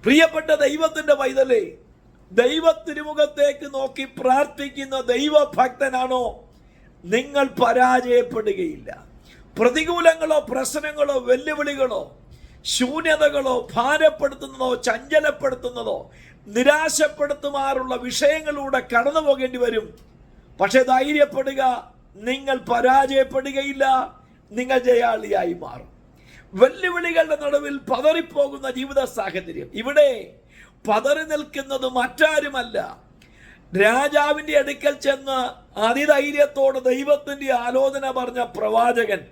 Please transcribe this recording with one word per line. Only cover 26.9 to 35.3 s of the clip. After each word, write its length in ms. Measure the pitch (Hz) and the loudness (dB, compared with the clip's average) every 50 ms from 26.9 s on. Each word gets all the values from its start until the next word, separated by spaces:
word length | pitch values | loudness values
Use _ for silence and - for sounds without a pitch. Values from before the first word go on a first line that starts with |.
| 349 349 339 339 330 320 311 311 302 294 294 | -2 -2 -4 0 0 0 2 0 -2 -4 -2
നടുവിൽ 320 | 285 294 285 294 285 285 269 - - | -2 -2 -2 -2 -2 -8 -10 -6 -4
പതറിപ്പോകുന്ന 760 | 262 240 285 302 320 330 330 330 - 294 285 277 277 269 269 269 247 | -4 2 2 2 2 2 -2 -4 -2 -2 -2 -2 -4 -8 -8 -8 -8
ജീവിത 260 | 247 262 277 277 277 262 254 - | -8 -8 -2 -2 -2 -2 -2 -6
സാഹചര്യം, 560 | 233 196 190 180 185 180 170 165 - 143 - - 202 | -6 -6 -6 -6 -8 -8 -8 -12 -12 -12 -12 -10 -8
ഇവിടെ 300 | 226 269 285 302 294 277 254 214 - - - _ _ _ _ - - _ _ _ _ | -6 2 4 6 6 6 4 -2 -10 -16 -20 _ _ _ _ -20 -20 _ _ _ _
പതറി 360 | 214 208 220 233 277 294 311 320 311 | -2 -2 0 2 0 0 0 0 -4
നിൽക്കുന്നത് 560 | 302 294 294 - - 277 269 269 277 262 262 254 254 | -4 -4 -6 -6 -10 -10 -8 -6 -6 -4 -4 -2 -2
മറ്റാരുമല്ല, 840 | 254 247 254 - - 311 311 311 302 294 285 277 262 240 233 214 185 - - - - _ _ _ _ - _ _ _ - - - _ _ _ - 185 202 | -2 -2 -2 0 2 2 2 2 0 -2 -2 -6 -6 -8 -4 -6 -6 -6 -8 -14 -20 _ _ _ _ -20 _ _ _ -20 -20 -20 _ _ _ 0 2 4
രാജാവിൻ്റെ 680 | 214 233 254 285 294 294 294 294 294 294 302 302 302 302 294 | 4 4 4 0 2 2 2 2 2 0 -2 -2 2 2 2
അടുക്കൽ 340 | 262 285 277 - - 285 285 - - | 2 2 -6 -2 -2 -2 -2 0 -2
ചെന്ന് 340 | 269 277 269 277 269 | -2 -2 -2 -4 -4